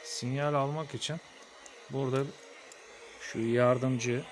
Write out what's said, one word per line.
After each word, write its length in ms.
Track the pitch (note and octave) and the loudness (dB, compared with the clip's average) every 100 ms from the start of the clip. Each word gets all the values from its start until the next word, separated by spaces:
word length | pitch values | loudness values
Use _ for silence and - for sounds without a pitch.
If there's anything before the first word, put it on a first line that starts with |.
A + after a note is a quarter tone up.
Sinyal 500 | - - B2 C3+ D3 | -8 -6 -2 0 2
almak 420 | D3 C#3 D3+ D3+ - | 2 2 0 -4 -6
için 220 | - D#3+ - - - - - - - | -4 -6 -8 -20 -20 -20 -20 -18 -6
burada 340 | C3+ C3+ C3+ C#3 - - - - - - - - - | -2 2 2 0 -6 -18 -18 -18 -20 -20 -20 -18 -14
şu 180 | - - | -8 -2
yardımcı 840 | A2+ A#2+ B2 B2 C3 B2+ A#2+ B2 D#3 | 2 6 6 6 2 2 2 0 -2